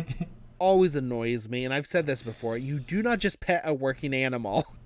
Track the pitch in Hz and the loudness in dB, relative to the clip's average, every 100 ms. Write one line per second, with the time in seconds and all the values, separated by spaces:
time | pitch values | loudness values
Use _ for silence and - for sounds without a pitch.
0 | 165 - 175 - - - 185 190 185 143 | -4 -6 -8 -10 -14 0 4 6 6 2
1 | 127 120 117 120 110 123 127 139 143 175 | -2 -2 0 -2 -2 -4 -2 -2 0 0
2 | 151 127 117 - 117 117 135 147 120 185 | 0 -2 -4 -6 -4 -4 -4 -4 -2 0
3 | 240 226 196 - - 175 160 139 135 127 | 0 2 0 -2 0 0 2 0 -2 -2
4 | 143 131 131 123 101 113 - - | -2 0 0 0 0 0 0 -8